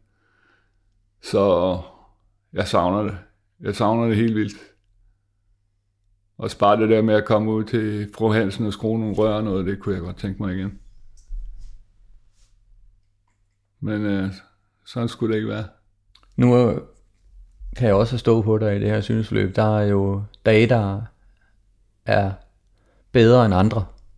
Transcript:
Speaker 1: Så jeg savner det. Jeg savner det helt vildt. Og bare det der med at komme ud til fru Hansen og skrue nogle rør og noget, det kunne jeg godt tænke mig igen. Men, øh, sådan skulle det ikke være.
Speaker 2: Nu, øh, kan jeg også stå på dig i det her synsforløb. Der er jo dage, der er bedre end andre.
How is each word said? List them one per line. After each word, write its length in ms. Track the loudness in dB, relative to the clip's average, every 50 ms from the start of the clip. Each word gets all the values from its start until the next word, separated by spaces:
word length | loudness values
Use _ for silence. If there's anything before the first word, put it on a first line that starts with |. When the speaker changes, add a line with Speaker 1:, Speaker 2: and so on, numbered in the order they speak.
| _ _ _ _ _ _ _ _ _ _ _ _ _ _ _ _ _ _ _ _ _ _ _ _
Speaker 1:
Så 560 | -8 -4 0 2 2 2 2 2 2 0 -2 -4 -8 -14 -20 _ _ _ _ _ _ _ _ _ _ _
jeg 160 | -6 -6 -4 -2
savner 340 | 0 0 0 0 0 -2
det. 160 | -2 -4 -6 -10 -14 _ _ _ _ _ _ _
Jeg 160 | -8 -8 -4
savner 300 | -2 0 0 0 0 0
det 100 | 0 2
helt 180 | 2 0 0 0
vildt. 220 | -2 -2 -4 -6 -12 -20 -20 _ _ _ _ _ _ _ _ _ _ _ _ _ _ _ _ _ _ _ _ _ _ _ _ _ _ _ _ _ _ _ _ _ -10
Og 120 | -10 -10 -4 0
bare 220 | 2 2 4 4
det 80 | 4 4
der 140 | 4 4
med 120 | 4 2 2
at 100 | 2 2
komme 280 | 2 0 0 0 0
ud 120 | -2 -4 -4
til 460 | -2 -2 -2 -2 -2 -4 -6 -8 -8 -4
fru 180 | -2 0 2
Hansen 340 | 2 2 0 -2 -2 -4 -4
og 60 | -6
skrue 260 | -4 -4 -4 -2 -2 -2
nogle 160 | -2 -2 0
rør 200 | 0 0 0 0
og 100 | -2 -2
noget, 220 | -2 -4 -4 -4
det 120 | -4 -6 -6
kunne 160 | -6 -6 -6
jeg 80 | -6
godt 140 | -6 -10 -10
tænke 260 | -8 -8 -8 -8 -6
mig 120 | -6 -6 -6
igen. 240 | -6 -6 -8 -10 -14 -20 -20 -20 -20 -20 -20 -20 -20 -16 -12 -12 -10 -10 -12 -14 -14 -16 -16 -18 -20 -20 _ _ _ _ -20 -20 -20 _ _ _ _ _ _ _ _ _ _ _ _ -20 _ _ _ _ _ _ _ _ _ _ _ _ _ _ _ _ _ _ _
Men, 260 | -8 -6 -4 -4 -2
øh, 240 | -2 -2 -2 -4 -6 -8 -12 -18 _ _ _ _ _ _ _ _
sådan 220 | -12 -8 -6 -6 -6
skulle 240 | -4 -4 -4 -2
det 60 | -2 -2
ikke 100 | -4 -4
være. 160 | -6 -8 -8 -10 -14 _ _ _ _ _ _ _ _ _ _ _ _
Speaker 2:
Nu, 340 | 2 4 4 6 6 4 2
øh, 100 | 0 -2 -8 -12 _ _ _ _ _ _ _ _ -20 -20 -20 -20 _ -16 -14 -10 -4
kan 100 | 0 2
jeg 80 | 4 4
også 240 | 4 2 0 -2 0
stå 240 | 2 2 2 4
på 160 | 2 2 0 0
dig 180 | 0 0 0
i 40 | 0
det 100 | 0 0
her 100 | -2 -2
synsforløb. 560 | -2 -2 -2 -2 -2 -2 -2 -2 -2 0 0
Der 220 | 0 0 2 2 2
er 80 | 2
jo 360 | 2 2 2 2 0 -2 -4 -6 -8 -12 _ 2
dage, 200 | 4 6 6 6
der 360 | 4 4 2 0 -2 -4 -6 -10 -12 _ _ _ _ _ _ _ _ _ _ _ _ _ _ _ _ _ _ _
er 260 | 0 0 0 0 -2 -6 -10 -16 _ _ _ _ _ _ _ _ _ _ _ _ _
bedre 340 | 2 4 6 8 6 6 6
end 80 | 4 4
andre. 320 | 4 2 2 0 -2 -6 -8 -12 -20 -20 -20 -20